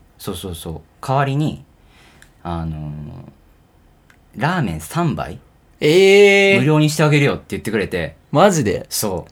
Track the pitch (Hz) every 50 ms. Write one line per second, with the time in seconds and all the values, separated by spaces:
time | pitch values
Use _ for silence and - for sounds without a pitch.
0 | _ _ _ - - 107 98 92 - 92 85 80 - 85 80 78 - _ _ _
1 | - - 131 139 139 135 135 147 156 - - - - _ _ _ _ _ _ _
2 | _ - _ _ - _ _ _ - 87 85 82 82 80 78 76 76 76 73 76
3 | 73 73 87 87 82 73 - _ _ _ _ _ _ _ _ _ _ _ _ _
4 | _ _ _ _ _ _ - 104 123 160 185 180 131 90 80 78 - - - 165
5 | 175 151 92 73 65 73 92 - - _ _ _ _ _ _ _ 156 151 156 185
6 | 190 196 196 202 202 202 196 196 196 196 196 190 131 151 151 151 151 151 151 -
7 | 156 151 151 143 143 120 90 82 - - 101 90 - 113 104 104 92 82 92 87
8 | 80 78 - _ _ _ - 147 190 214 180 156 120 101 85 - - - - -
9 | - 101 92 85 - -